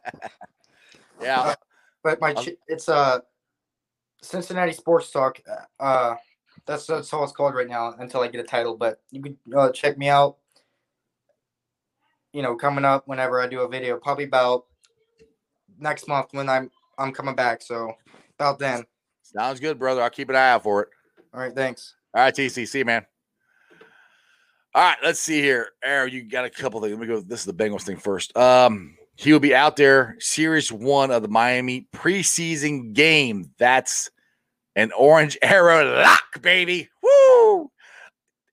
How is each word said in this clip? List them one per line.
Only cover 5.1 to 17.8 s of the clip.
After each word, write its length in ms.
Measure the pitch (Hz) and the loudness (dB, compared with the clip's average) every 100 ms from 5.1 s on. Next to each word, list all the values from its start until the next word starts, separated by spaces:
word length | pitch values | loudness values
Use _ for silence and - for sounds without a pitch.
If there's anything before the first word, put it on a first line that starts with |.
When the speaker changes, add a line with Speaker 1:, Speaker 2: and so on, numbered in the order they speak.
Speaker 2:
Talk. 280 | 143 131 - - - - - | -2 -2 -4 -16 -16 -16 -8
Uh, 360 | 135 131 120 117 _ _ _ _ | -2 0 0 -4 _ _ _ _
that's, 220 | - 147 - | -10 -10 -6
that's 260 | 156 147 | -8 -6
all 120 | 151 | -6
it's 80 | 143 | -6
called 200 | - 143 | -2 -4
right 140 | 127 123 | -2 -6
now 260 | 120 117 113 | -6 -8 -10
until 240 | 123 131 | -10 -6
I 60 | 120 | -6
get 120 | 120 | -6
a 40 | |
title. 300 | 113 123 117 | -6 -4 -4
But 280 | 113 117 107 _ | -4 -6 -6 _
you 100 | 135 | -16
can, 160 | 143 135 - | -16 -18 -6
uh, 160 | 135 131 | 0 0
check 280 | - 147 139 | 0 -4 -2
me 100 | 139 | 0
out, 300 | 143 139 - _ _ _ _ _ _ _ _ _ _ _ _ _ _ _ _ _ _ _ | 2 2 -2 _ _ _ _ _ _ _ _ _ _ _ _ _ _ _ _ _ _ _
you 80 | 147 | -8
know, 160 | 131 117 | -6 -2
coming 300 | 143 139 139 | -2 0 0
up 200 | 135 135 | 0 -2
whenever 320 | 131 127 127 | -6 -2 -2
I 100 | 123 | -4
do 120 | 131 | -4
a 80 | 123 | -6
video, 300 | 131 123 123 | -6 -6 -6
probably 260 | 143 139 | -6 -6
about 400 | 139 131 123 123 _ _ _ _ _ _ _ _ _ _ _ _ | -2 0 2 0 _ _ _ _ _ _ _ _ _ _ _ _
next 300 | 151 147 - | -8 -8 -6
month 200 | 143 131 | -6 -6
when 180 | 139 139 | -8 -2
I'm, 220 | 131 131 _ _ - | -2 -4 _ _ -10
I'm 160 | 135 | -8
coming 220 | 131 139 | -8 -8
back. 260 | 127 123 113 | -4 -4 -4
So 320 | - 117 | -8 -10